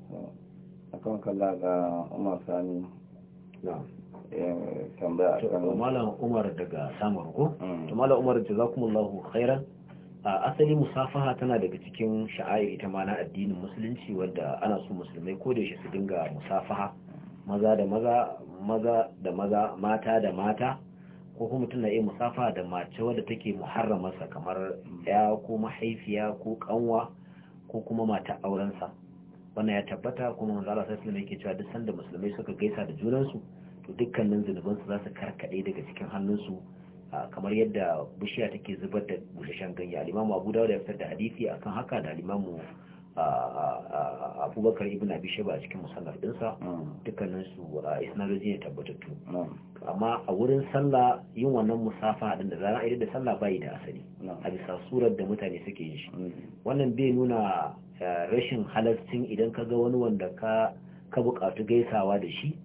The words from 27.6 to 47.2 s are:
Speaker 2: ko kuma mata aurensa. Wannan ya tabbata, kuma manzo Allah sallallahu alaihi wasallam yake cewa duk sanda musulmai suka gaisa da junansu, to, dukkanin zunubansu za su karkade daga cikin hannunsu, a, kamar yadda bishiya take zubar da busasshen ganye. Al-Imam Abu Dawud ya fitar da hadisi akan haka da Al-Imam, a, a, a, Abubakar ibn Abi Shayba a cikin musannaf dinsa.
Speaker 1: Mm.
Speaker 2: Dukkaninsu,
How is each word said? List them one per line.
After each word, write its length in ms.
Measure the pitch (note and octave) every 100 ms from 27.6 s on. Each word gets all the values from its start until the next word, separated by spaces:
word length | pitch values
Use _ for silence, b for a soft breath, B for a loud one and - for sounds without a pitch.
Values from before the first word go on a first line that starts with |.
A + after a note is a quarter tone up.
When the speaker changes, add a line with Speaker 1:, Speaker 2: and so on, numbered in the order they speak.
| -
Speaker 2:
ko 100 | A2
kuma 240 | - A2+
mata 320 | A2 G2 - -
aurensa. 480 | G2 G2 G2+ - F2+ - - - - - - -
Wannan 180 | G#2+
ya 80 | G#2 -
tabbata, 480 | F#2+ A#2+ B2 B2 -
kuma 180 | G#2+ G#2
manzo 80 | G2
Allah 140 | G#2+
sallallahu 240 | G2 G#2 A2
alaihi 0 |
wasallam 140 | G2
yake 120 | - F#2+
cewa 140 | G2 F#2
duk 120 | G2+
sanda 200 | A#2 A2
musulmai 400 | F2+ E2+ F2 G2+ -
suka 160 | -
gaisa 320 | F2+ G#2 A2
da 80 | G2
junansu, 480 | - G#2+ C3 C#3 A2 - B B B -
to, 60 |
dukkanin 500 | - A#2+ - G#2 G#2
zunubansu 380 | G2 F2+ F2+ G#2 G2
za 120 | G2+
su 100 | F#2
karkade 480 | - - - F2+ F#2
daga 180 | F#2+ F#2+
cikin 240 | - - F#2+
hannunsu, 540 | G2+ G2 G#2 - F#2 - B B B -
a, 160 | C#2+ -
kamar 200 | F#2 G2 G#2+
yadda 480 | A2 G#2 F2+ D#2+ C#2+ -
bishiya 320 | G2+ - G#2+
take 240 | - - F#2
zubar 240 | F#2 G#2 G2+
da 80 | F#2 -
busasshen 400 | - - - F#2
ganye. 220 | F2+ F2+ E2+
Al-Imam 320 | E2+ G2 A2
Abu 220 | F#2+ G2
Dawud 160 | A2 A2+
ya 80 | G2
fitar 200 | - G2
da 80 | E2
hadisi 400 | F#2 A2 - A2+
akan 240 | - -
haka 300 | G2 - A#2
da 80 | D#2
Al-Imam, 320 | D#2 F2+ G2+ F#2 E2 D#2+ B B B B E2
a, 60 |
a, 440 | D#2 B1+ B1+ B1+ C#2+ A#1 -
a, 560 | D2 C#2 C2 C2+ - C#2+
Abubakar 400 | A2 A2 - G2+
ibn 240 | G2 G2+
Abi 160 | F2 F#2
Shayba 300 | - G2+ -
a 40 |
cikin 220 | - F#2+
musannaf 320 | E2+ F2 E2 -
dinsa. 320 | F#3+ - A2+ -
Speaker 1:
Mm. 400 | F#2 E2+ D2+ -
Speaker 2:
Dukkaninsu, 800 | - G2+